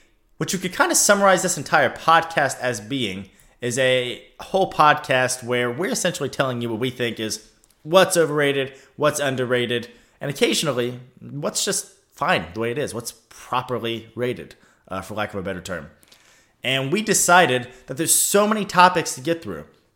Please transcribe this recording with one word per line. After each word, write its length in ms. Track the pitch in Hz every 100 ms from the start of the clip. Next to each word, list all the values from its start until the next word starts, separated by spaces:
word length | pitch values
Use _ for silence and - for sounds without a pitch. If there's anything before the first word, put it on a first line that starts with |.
| _ _ _ -
what 160 | -
you 60 | 185
could 160 | 185 180
kinda 180 | 349
summarize 480 | 320 - 202 196 185
this 160 | 185 -
entire 320 | 131 165 123
podcast 720 | - - 165 160 - 139 -
as 200 | 123 113
being 500 | 104 135 107 92 98 _ _ _
is 180 | 120 120
a 440 | 131 127 123 101 - -
whole 320 | - 190 185
podcast 720 | - 151 147 - 131 127 -
where 280 | 117 123 123
we're 200 | 120 196
essentially 380 | 240 180 165 139
telling 320 | - 139 120
you 80 | 120
what 100 | 107
we 120 | 131
think 280 | 123 117 110
is 300 | 110 - - _ _ _
what's 340 | 151 180 185 175
overrated, 560 | 156 147 143 139 131 - - -
what's 220 | 147 127
underrated, 720 | 143 131 123 123 120 120 113 - _ _
and 80 | 143
occasionally 720 | 139 240 240 165 123 123 123 - _
what's 440 | 117 139 180 - -
just 220 | 180 - _ _
fine 320 | - 147 165 82
the 60 | 101
way 100 | 117
it 60 | 123
is, 160 | 117
what's 200 | 101 - - _
properly 800 | - - 127 123 120 117 113 110 -
rated, 380 | 123 101 71 - _ _ -
uh, 120 | 95
for 140 | 90 104
lack 180 | 107
of 60 | 101
a 40 |
better 180 | 92 90
term. 280 | 87 87 73 - _ - _ _ _ _
And 280 | 123 135 135
we 120 | 190
decided 640 | 214 185 - 175 160 127 120 - -
that 100 | 143
there's 160 | 160
so 340 | - - 196 208
many 180 | 214 196
topics 480 | 180 180 170 - -
to 60 |
get 200 | 135 165
through 220 | 113 78 - _ _